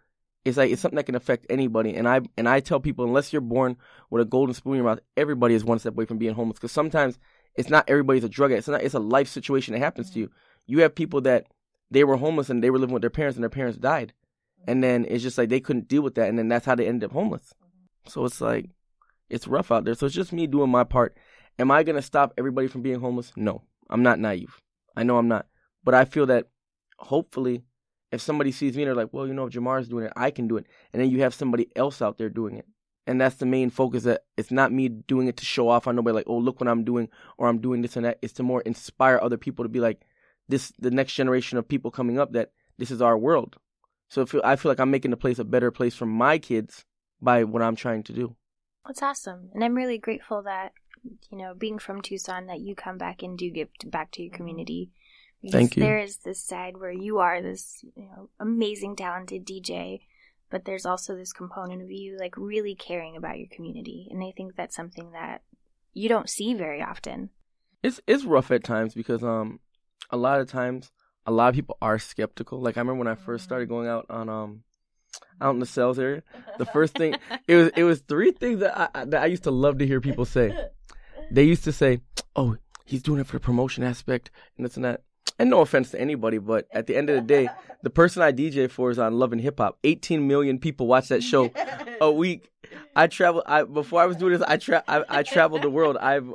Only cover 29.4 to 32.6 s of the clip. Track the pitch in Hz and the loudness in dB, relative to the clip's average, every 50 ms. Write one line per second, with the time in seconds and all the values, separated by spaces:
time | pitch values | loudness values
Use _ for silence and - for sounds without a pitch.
29.4 | 131 120 113 120 120 127 131 131 120 113 120 117 110 104 - 101 123 143 147 131 | -8 -6 -6 -4 -2 -2 -2 -2 -4 -4 -6 -6 -6 -8 -4 -2 -2 -2 -2 -2
30.4 | 120 110 117 101 - - _ _ _ _ - 117 131 131 127 131 135 127 127 - | -2 -2 -2 -4 -4 -8 _ _ _ _ -2 0 0 2 2 2 2 0 0 -2
31.4 | 143 127 120 120 113 - - - 131 143 139 - 117 104 - - 113 107 - 113 | -2 0 0 0 -2 -2 -2 -2 -2 -2 -2 -2 -4 -4 -2 -4 -6 -6 -6 -6
32.4 | 113 101 - 113 | -6 -6 -8 -12